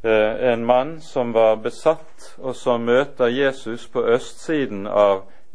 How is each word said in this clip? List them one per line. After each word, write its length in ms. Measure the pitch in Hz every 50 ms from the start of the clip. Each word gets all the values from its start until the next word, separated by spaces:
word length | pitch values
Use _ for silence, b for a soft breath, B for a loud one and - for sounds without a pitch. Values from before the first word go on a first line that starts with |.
| -
eh, 480 | 113 110 107 107 107 110 - 120 127 117
en 120 | 113 117
mann 340 | 117 123 123 135 151 165 160
som 320 | - - - 139 123 120 113
var 220 | 113 113 110 110
besatt, 800 | 107 107 123 - - - 156 160 160 - - - - - - -
og 180 | - - 131 123
som 260 | - - 131 120 117
møter 440 | 117 117 120 127 143 143 139 - 127
Jesus 600 | 117 120 135 143 135 131 135 - 113 113 117 -
på 160 | - - 127 113
østsiden 840 | 110 117 127 131 - - - - - 165 151 135 107 104 98 98
av 360 | 104 98 104 104 101 98 95 95 b b b b b